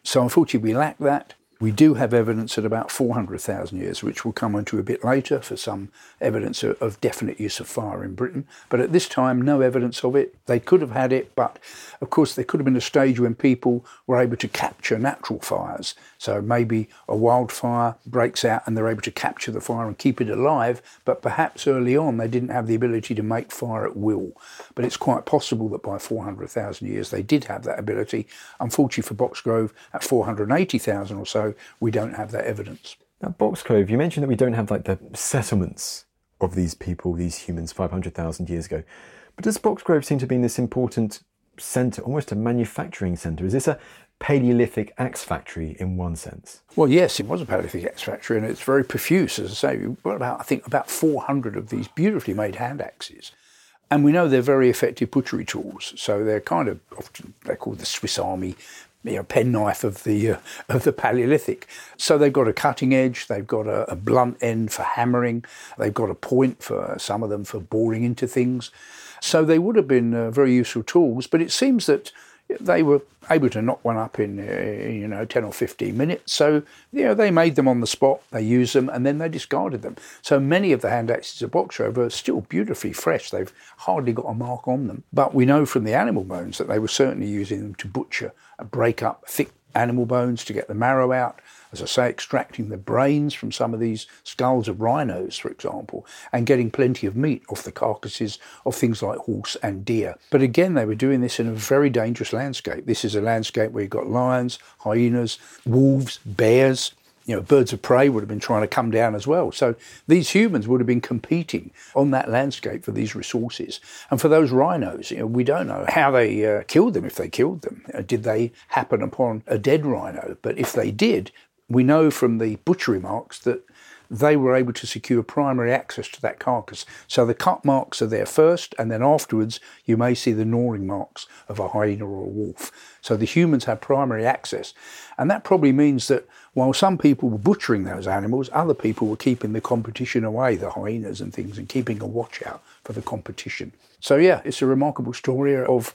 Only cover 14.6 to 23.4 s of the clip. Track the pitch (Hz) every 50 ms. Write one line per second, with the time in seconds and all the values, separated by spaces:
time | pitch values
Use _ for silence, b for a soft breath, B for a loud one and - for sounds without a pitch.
14.6 | - - - - - - 113 110 117 139 139 - - - 110 - - - - 92
15.6 | 90 85 87 - - - - b b b b b - - 104 104 101 107 120 120
16.6 | 120 110 113 110 107 b b b b - 113 107 113 117 120 123 123 117 - -
17.6 | - 123 120 120 117 117 113 - _ 123 120 127 120 123 120 - - 117 110 117
18.6 | - - 113 113 110 113 117 104 - - - - - - - - - - 110 104
19.6 | - - 120 113 117 110 101 - - 143 120 - 120 104 107 107 123 143 156 139
20.6 | 113 120 123 120 b b b b b - - - - 120 104 - 160 160 - -
21.6 | - 143 135 131 123 123 127 147 160 151 120 113 113 113 117 123 123 123 123 123
22.6 | 117 113 117 113 123 123 113 113 107 - 120 107 107 107 113 117